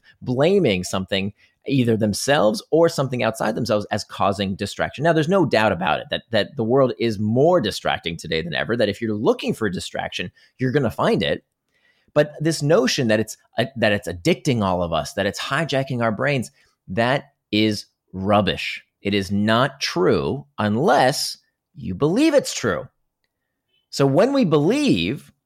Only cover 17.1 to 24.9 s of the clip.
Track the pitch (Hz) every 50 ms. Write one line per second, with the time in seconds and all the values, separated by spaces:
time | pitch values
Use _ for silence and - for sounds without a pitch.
17.1 | 135 143 - _ _ _ _ _ 104 107 110 110 107 - - _ _ _ _ _
18.1 | - 92 95 101 104 104 98 87 71 - - - - - - _ _ _ _ 98
19.1 | 101 101 95 90 101 101 104 110 110 117 135 139 - - - - - 175 185 165
20.1 | 110 82 69 73 120 143 - _ _ - 107 104 107 117 147 202 - - - 127
21.1 | 139 - - - - - _ _ _ _ _ _ _ - - 90 92 90 139 156
22.1 | 180 247 311 330 294 269 - - - - - 110 85 67 - - _ _ _ _
23.1 | _ _ _ _ _ _ _ _ _ _ _ _ _ _ _ _ - - 139 139
24.1 | 135 165 214 269 277 277 240 165 156 147 143 170 247 294 302 247